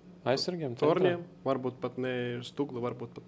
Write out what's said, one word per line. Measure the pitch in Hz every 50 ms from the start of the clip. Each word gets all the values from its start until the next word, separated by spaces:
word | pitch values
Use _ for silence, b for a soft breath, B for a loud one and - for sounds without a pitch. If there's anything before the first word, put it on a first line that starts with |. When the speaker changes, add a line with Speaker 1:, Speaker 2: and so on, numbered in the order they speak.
| - - - - -
Speaker 1:
Aizsargiem, | 120 131 135 - 185 180 170 156 131 120
Speaker 2:
torņiem. | - - 151 170 180 185 180 175 170
Speaker 1:
centrā? | 170 - - - -
Speaker 2:
Varbūt | 135 135 127 123 123 123 -
pat | 131 123 -
ne | 127 127 127 123 123 123 120 120 123
Stugli, | 120 - - - 143 143 127 117
varbūt | 120 120 117 120 117 - -
pat | - -